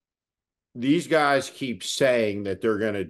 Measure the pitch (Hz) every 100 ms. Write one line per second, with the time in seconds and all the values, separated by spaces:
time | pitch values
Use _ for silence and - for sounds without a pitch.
0 | _ _ _ _ _ _ _ 123 131 165
1 | 131 156 143 139 135 - 131 110 - -
2 | 139 120 110 101 98 92 113 104 110 101
3 | 85